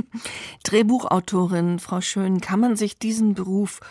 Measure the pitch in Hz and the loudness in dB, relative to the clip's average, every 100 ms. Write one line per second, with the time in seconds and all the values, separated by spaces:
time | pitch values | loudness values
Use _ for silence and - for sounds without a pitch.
0 | - 233 - - - - - 214 214 247 | -2 -6 -12 -12 -14 -10 0 2 4 2
1 | - 185 180 190 180 175 170 175 - 180 | 2 0 0 0 2 2 0 0 -2 -4
2 | - - 190 185 - 190 247 214 208 - | -4 -2 0 0 0 2 2 2 -2 -2
3 | 220 220 214 196 185 190 202 - - | -4 2 2 2 0 -2 -2 -6 -18